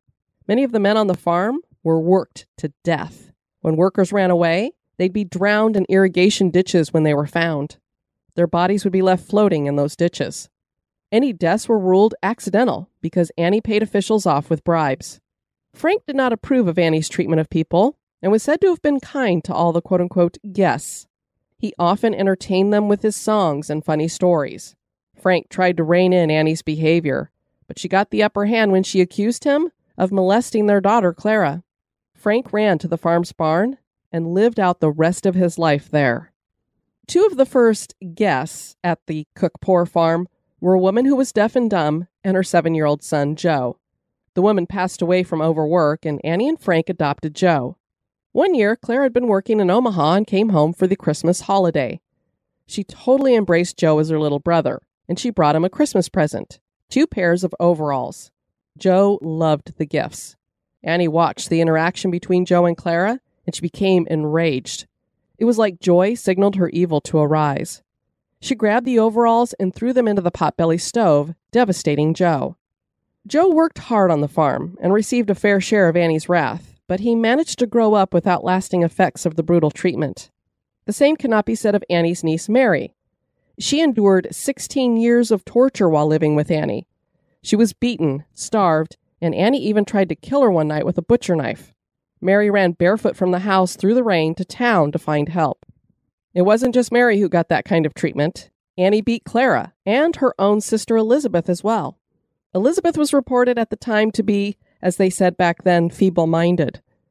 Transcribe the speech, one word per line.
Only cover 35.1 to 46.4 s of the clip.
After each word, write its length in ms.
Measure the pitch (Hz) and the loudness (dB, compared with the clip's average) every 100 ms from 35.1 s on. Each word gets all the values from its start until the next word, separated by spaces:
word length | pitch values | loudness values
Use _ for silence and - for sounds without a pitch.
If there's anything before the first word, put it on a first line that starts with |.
| 180 196 | 0 -2
of 80 | |
his 240 | 185 175 165 | 2 0 0
life 320 | 165 147 - | 0 0 -2
there. 420 | 151 139 120 - _ _ _ _ _ _ _ - | 0 0 0 -6 _ _ _ _ _ _ _ -4
Two 180 | 349 | 2
of 120 | 415 277 | 2 2
the 100 | 262 | 0
first 480 | 262 233 214 - - 185 | 4 2 2 -6 -16 -12
guests 600 | 165 208 135 151 - - - | -4 0 0 -2 -8 -20 -8
at 160 | 175 165 - | -4 -4 -6
the 200 | 156 151 | -10 -10
Cook 260 | - 170 - | -6 -6 -4
Poor 260 | - 185 175 | 0 0 2
farm 420 | - 165 165 175 _ _ - | 0 0 0 -4 _ _ -6
were 140 | 175 | 0
a 60 | 185 | 2
woman 240 | 185 208 | 2 2
who 120 | 262 277 | 2 0
was 160 | 269 | 0
deaf 240 | - 214 254 | 0 0 0
and 140 | 233 | 0
dumb 360 | 202 151 156 175 _ | 0 0 -2 -6 _
and 140 | 196 185 | -2 -2
her 80 | |
seven-year-old 580 | 185 180 170 160 151 147 | 0 0 0 0 0 -2
son, 320 | - 151 143 | -2 -2 -2
Joe. 440 | 151 175 147 123 - _ _ _ _ _ | -2 -2 0 -2 -6 _ _ _ _ _
The 80 | - | 0
woman 240 | 190 202 170 | 2 2 -2
passed 360 | 196 185 - | -4 -6 -4
away 200 | 170 185 | 0 0
from 180 | 180 160 | 0 -2
overwork, 640 | 160 160 156 175 151 156 160 | -2 0 0 2 2 0 -6
and 140 | 143 | -6
Annie 240 | - 170 | -4 -2